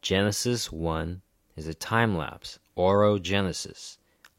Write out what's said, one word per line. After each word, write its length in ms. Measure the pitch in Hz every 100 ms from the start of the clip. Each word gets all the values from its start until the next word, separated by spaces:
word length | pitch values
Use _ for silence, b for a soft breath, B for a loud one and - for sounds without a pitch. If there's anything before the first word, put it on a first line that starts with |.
Genesis 680 | - 95 101 110 123 120 -
one 520 | 80 82 80 80 92 _ _ _ -
is 100 | 78
a 80 |
time 420 | 80 - 113 117 90
lapse, 440 | 73 - - - _ -
orogenesis, 1200 | 90 101 104 104 85 101 95 80 - - - - b b b